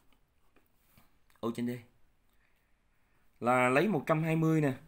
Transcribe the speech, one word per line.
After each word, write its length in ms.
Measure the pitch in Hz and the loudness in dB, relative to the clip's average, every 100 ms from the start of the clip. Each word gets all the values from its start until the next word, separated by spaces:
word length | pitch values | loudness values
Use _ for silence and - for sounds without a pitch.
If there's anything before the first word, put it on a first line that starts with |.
| _ _ _ _ _ _ _ _ _ - - _ _ _ | _ _ _ _ _ _ _ _ _ -20 -20 _ _ _
U 100 | 117 | -8
trên 160 | 117 120 | -6 -6
D 40 | 123 - _ - _ _ _ _ _ _ _ _ _ _ _ _ _ | -8 -14 _ -20 _ _ _ _ _ _ _ _ _ _ _ _ _
là 280 | 113 127 127 | 0 2 4
lấy 200 | 131 190 | 2 2
một 140 | 170 - | 0 0
trăm 160 | 160 | -2
hai 140 | 160 160 | 0 0
mươi 240 | 160 160 | 2 2
nè, 120 | 151 131 | 0 -4